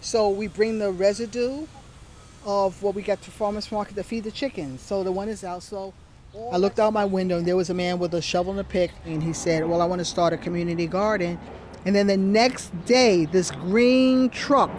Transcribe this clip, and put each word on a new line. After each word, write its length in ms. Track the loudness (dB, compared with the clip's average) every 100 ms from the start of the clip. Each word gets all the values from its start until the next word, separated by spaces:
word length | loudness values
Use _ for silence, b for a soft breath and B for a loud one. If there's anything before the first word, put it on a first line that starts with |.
So 280 | -2 2 2
we 180 | 2 -4
bring 320 | 0 0 0
the 120 | -2
residue 760 | 2 2 0 -6 -4 -4 -4 -12 -16 -20 -20 -20 -20 -20 -14
of 380 | -2 0 0 0
what 140 | -4 -2
we 80 |
got 180 | -2 -4
to 80 | -4
farmer's 420 | -4 -4 -4 -6
market 240 | -6 -6 -8
to 80 |
feed 200 | -6 -6
the 80 | -6
chickens. 500 | -6 -6 -6 -8 -10
So 220 | -6 -4
the 80 | -2
one 180 | -4 -4
is 140 | -8
out. 180 | -8 -10
So 320 | -10 -10 -10 -14 -20 -20 -20 -14 -4
I 60 | 0
looked 220 | 0 2
out 140 | 2
my 120 | 2 0
window 320 | 0 0 0
and 80 | 0
there 120 | 0
was 120 | 0
a 40 |
man 260 | -2 -2 -2
with 140 | -2
a 80 | -2
shovel 300 | -2 -2 -2
and 100 | -4
a 20 |
pick, 280 | -4 0 -2 -4 -8
and 160 | -4
he 120 | -4
said, 340 | -2 -2 0 0
"Well, 140 | 2
I 40 | 0
want 140 | 0
to 60 | -4
start 280 | 0 0
a 40 | 0
community 500 | -4 -4 -2 -2 -2
garden." 500 | 0 0 0 -2 -6 B B B B 0
And 100 | 2
then 120 | 4
the 100 | 2
next 540 | 4 4 4 0 -10 -8 2
day, 400 | 6 6 4 4
this 260 | 2 0
green 760 | -4 0 4 6 6 6 4 2
truck 400 | 0 2 4 4